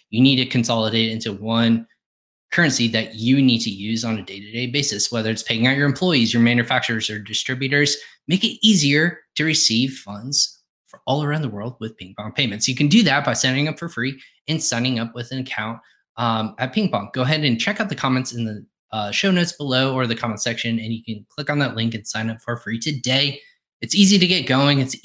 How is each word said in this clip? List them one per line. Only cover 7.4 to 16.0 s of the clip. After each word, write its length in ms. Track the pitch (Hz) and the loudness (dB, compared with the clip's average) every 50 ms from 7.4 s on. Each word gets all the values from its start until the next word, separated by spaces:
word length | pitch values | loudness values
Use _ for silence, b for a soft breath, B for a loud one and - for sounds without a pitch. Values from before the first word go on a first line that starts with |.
| - - 131 127 135 131 143 143 147 143 143 B B B B B _ | -4 -4 -4 -4 -2 0 2 2 2 2 0 B B B B B _
Make 160 | - 170 190 - | -2 0 0 0
it 160 | 226 220 - - | -2 -2 2 4
easier 560 | 220 214 170 147 139 143 151 160 175 170 - _ _ - | 4 4 6 4 4 4 4 2 0 -2 -6 _ _ -6
to 100 | - 151 | -4 -2
receive 480 | 160 156 - - - 113 117 131 135 131 | 0 0 2 2 2 2 2 0 0 -4
funds 640 | - - 101 104 104 113 135 147 - - - - _ _ _ _ _ _ | -8 -12 -14 -14 -12 -8 -4 -2 -2 -2 -2 -4 _ _ _ _ _ _
for 120 | - - - - | -20 -20 -10 -4
all 160 | 123 135 147 151 | -2 -2 0 0
around 180 | 143 147 160 | -2 -2 -2
the 80 | 147 117 | -4 -6
world 280 | 104 101 107 123 120 - | -6 -8 -10 -10 -10 -10
with 160 | 110 110 - | -12 -12 -12
Ping 160 | - 92 90 98 - | -14 -18 -16 -14 -12
Pong 140 | 104 110 - | -10 -8 -4
Payments. 340 | - - 113 98 113 - | -2 -2 -2 -2 -2 -4
You 80 | - 127 | -2 0
can 140 | - 151 147 | 2 2 6
do 120 | 170 240 214 | 6 6 6
that 200 | 147 135 147 143 | 6 4 2 2
by 80 | 135 | 0
signing 380 | 113 - - 131 131 139 147 156 | 0 0 0 0 0 0 0 -2
up 100 | 151 - | -4 -6
for 80 | 170 | -10
free 340 | 165 - 117 120 135 139 B B B B B B - | -10 -6 -6 -6 -6 -6 B B B B B B -4
and 120 | 160 - | -4 -2
signing 380 | - - 120 117 120 131 127 113 | -2 -2 -2 0 0 0 0 -2
up 160 | 113 117 - | -4 -6 -8
with 160 | 123 120 - | -10 -10 -8
an 80 | 131 131 | -8 -8
account, 400 | 123 - - - 107 110 117 117 b b b b | -8 -8 -6 -6 -6 -6 -8 -10 b b b b